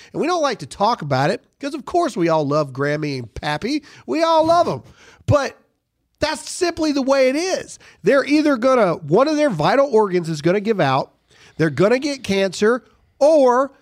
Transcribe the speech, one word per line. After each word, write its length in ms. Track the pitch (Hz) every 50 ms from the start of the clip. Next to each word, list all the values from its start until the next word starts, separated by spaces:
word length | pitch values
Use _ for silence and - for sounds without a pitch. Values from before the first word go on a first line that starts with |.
| - - -
And 80 | 165
we 60 | 240
don't 140 | 330 359 339
like 180 | 294 269 220 -
to 60 | 156
talk 360 | - - - 196 220 247 -
about 280 | 170 143 139 127 139 160
it 140 | 214 - _ _ _ _
because, 140 | 277 285 302
of 120 | 285 -
course, 300 | - - 349 349 269 -
we 120 | 196 170 170
all 180 | 160 160 151
love 240 | 135 143 156 151 139
Grammy 460 | 127 131 143 147 147 151 151 147 139 127
and 140 | 117 104 -
Pappy. 500 | - - 147 151 151 - 240 302 294 - - - - -
We 180 | - 277 311 330
all 220 | 330 330 311 320
love 220 | 320 339 349 330
'em. 140 | 208 147 123 - - - _ - - - _ _
But 320 | - - 285 262 - - _ _ _ _ _ _ _ _ _ _ _ _ -
that's 300 | 294 302 311 - - -
simply 440 | - - 370 339 330 339 311 311 277
the 80 | 285
way 260 | 247 262 269 277 262 254
it 60 | 262
is. 440 | 311 349 381 311 - - - - - - - - _ -
They're 200 | 190 269 277 -
either 300 | 262 294 311 294 302 277
gonna, 380 | 220 233 262 262 247 208 175 156
one 320 | - 160 139 165 220 277
of 80 | 311 302
their 140 | 294 302 285
vital 380 | 196 151 151 175 226 277 277 285 226
organs 360 | 220 214 196 175 180 165 160
is 120 | 160 147
gonna 200 | 143 165 185 214
give 180 | 190 226 220 185
out, 320 | 165 175 147 143 - - _ _ _ _ _ _ - - _
they're 120 | - 156 160
gonna 280 | 135 135 180 214 247 262
get 240 | 294 294 277 262 214
cancer, 600 | 196 196 196 196 190 165 - 208 220 247 240 - _ _ _ _ _ _ -
or 520 | 269 302 330 294 262 247 240 254 277 269 - _